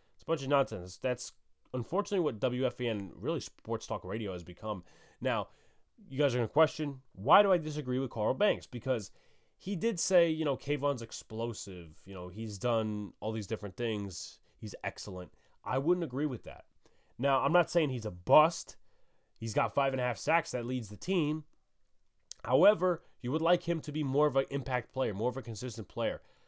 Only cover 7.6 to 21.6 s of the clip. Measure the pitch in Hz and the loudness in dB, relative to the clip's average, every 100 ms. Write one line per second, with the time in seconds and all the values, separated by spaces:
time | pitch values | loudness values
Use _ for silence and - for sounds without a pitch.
7.6 | 151 147 127 127 135 117 107 135 208 110 | 0 -4 -2 -2 -2 0 0 2 2 0
8.6 | - 123 135 120 101 - _ - _ _ | -4 -6 -2 -2 -4 -14 _ -20 _ _
9.6 | - 196 226 185 - 185 170 160 151 131 | -6 -2 -2 0 4 6 6 4 0 0
10.6 | - 147 143 135 113 - - 110 117 104 | -2 0 0 -2 -6 -12 -8 -4 -4 -4
11.6 | - 90 82 78 - 95 90 95 113 98 | -8 -10 -12 -16 -12 -8 -8 -6 -8 -2
12.6 | 120 117 110 104 101 - 110 113 101 107 | 0 2 2 -2 -6 -6 -4 -4 -4 -6
13.6 | 101 92 117 107 101 90 - - _ _ | -6 -4 -2 -2 -4 -8 -12 -16 _ _
14.6 | 107 - 98 - - 92 90 - _ _ | -12 -8 -8 -8 -10 -10 -10 -16 _ _
15.6 | 101 127 143 180 156 123 151 123 - - | -4 0 2 0 0 -4 -4 -4 -10 -16
16.6 | - _ _ _ _ - 139 135 135 170 | -18 _ _ _ _ -4 0 2 4 4
17.6 | 170 175 151 127 107 90 - 143 160 - | 4 2 0 -2 -6 -6 6 8 8 2
18.6 | - - - - - _ _ _ 113 107 | -10 -18 -20 -20 -20 _ _ _ -2 0
19.6 | 117 - 139 131 123 113 - 165 - 127 | 0 2 2 2 -2 -2 0 0 0 -4
20.6 | 120 127 104 104 - 190 147 156 151 _ | -2 -4 -4 -8 -2 0 0 -2 -8 _